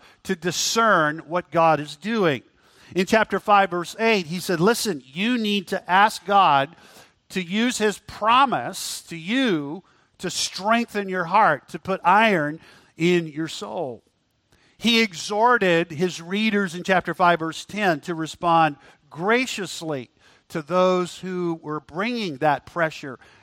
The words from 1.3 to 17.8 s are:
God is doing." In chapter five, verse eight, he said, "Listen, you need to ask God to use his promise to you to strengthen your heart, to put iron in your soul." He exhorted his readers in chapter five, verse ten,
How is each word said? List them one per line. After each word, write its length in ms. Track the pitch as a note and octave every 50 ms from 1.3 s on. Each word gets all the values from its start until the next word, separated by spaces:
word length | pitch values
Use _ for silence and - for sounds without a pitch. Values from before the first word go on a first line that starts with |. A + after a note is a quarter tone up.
| E3+ F3+ - -
God 280 | - E3+ E3 D#3+ D#3 C#3+
is 160 | D3+ C#3+ D3
doing." 460 | - - G#3 A#3 A3 F#3+ D#3+ C3+ G#2+ - _ _ _ _ _ _ _ - - -
In 100 | F3 F#3+
chapter 340 | - A3 A3 G#3 - G3 F#3
five, 300 | - G#3+ G3+ G3 G3 F#3
verse 260 | F3 F3 E3+ - -
eight, 280 | G3+ A3+ A3+ A3 G3 E3+
he 160 | D3 F3 F#3
said, 180 | - - F3+ D#3
"Listen, 420 | F3 A3 A#3 - - A3 E3+ C3+ B2
you 320 | C3 C3+ F3 G3+ A#3+ B3
need 300 | A#3 A3 G#3 G#3 G3+ -
to 220 | - G3 - - -
ask 360 | F3 G3 G#3 A3 - - -
God 500 | G3 G3+ G3 F#3 D#3+ C#3+ C#3 C#3 - - - - - - - - _ _ _ _ _
to 120 | - F#3+
use 360 | F3+ E3 F#3+ G#3+ A#3+ B3+ A#3
his 220 | - G#3 G#3+ F#3 -
promise 1000 | - - - - G#3 A3 A#3+ B3+ C#4+ B3+ F3+ C3 A#2+ D#3 G3 - - - - - -
to 120 | - E3+
you 720 | E3 D#3+ F3+ A#3 C4+ C4+ A#3 F3 D3+ C#3+ C#3+ D#3 F#3+ - _ _ _ _ _ _
to 120 | _ - F3
strengthen 800 | - - - - - - F#3 G#3+ A3+ A#3 A#3 - - G#3 G3+
your 180 | F#3+ F#3 F#3 F3
heart, 440 | E3 F#3+ G#3+ G#3 E3+ D3 B2 - -
to 100 | - E3
put 220 | - F#3 F#3+ F#3 -
iron 560 | E3+ F#3 G#3 A3+ A3 G3 D#3+ D3 D3 D#3 D#3 - - - _ _ _ _
in 300 | - E3 F3 F3+ F3 E3
your 200 | D#3+ C#3 D3+ E3
soul." 560 | D3 - - G#3 G#3 G#3+ F#3+ D#3 C3 A#2 - _ _ _ _ _ _ _ _ _ _ _ _ _ _ _
He 260 | _ - A3+ A#3 A3+ A3+
exhorted 880 | G3+ E3+ D3+ - - G#3 G#3 A3+ B3 B3 A3+ G3 F3+ E3+ E3 F3 -
his 280 | D3+ C#3 F#3 F3+ D3 -
readers 540 | E3 E3+ F#3+ G#3 A3 A3 G#3 G3+ G3 E3+ D3+
in 80 | F3+
chapter 320 | - - F#3+ F3 - F3 D#3+
five, 240 | - F3+ F3 F3
verse 280 | D#3+ D#3+ D#3+ D3+ - -
ten, 360 | - - G#3